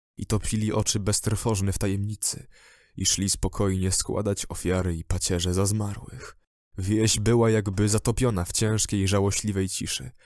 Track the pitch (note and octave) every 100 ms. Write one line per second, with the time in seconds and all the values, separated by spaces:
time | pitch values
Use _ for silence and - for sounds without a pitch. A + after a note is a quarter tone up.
0 | _ - - G#2+ - A2 G#2+ A2 G#2 A2
1 | G2+ G#2 - G#2 A#2+ G#2 G2 F#2+ G#2 G2
2 | G2+ G#2+ - - - - - - _ -
3 | F#2+ - F#2+ - F#2 - G2+ F#2+ F#2 F#2
4 | - A2+ G#2 G2+ - F2+ F2 F#2 F2+ E2
5 | - F#2 - F2+ F2+ F2+ G2 G#2+ G#2 G2+
6 | - B2+ - - _ _ _ - F#2+ G#2+
7 | A2 A2 G#2 A#2 A2+ A2 G#2 F#2+ G#2 G#2+
8 | - A2 B2+ G2+ F2 - A2 A2 - G#2
9 | F#2+ G2+ G2+ G2 G#2+ G2 F#2+ - - -
10 | B2+ -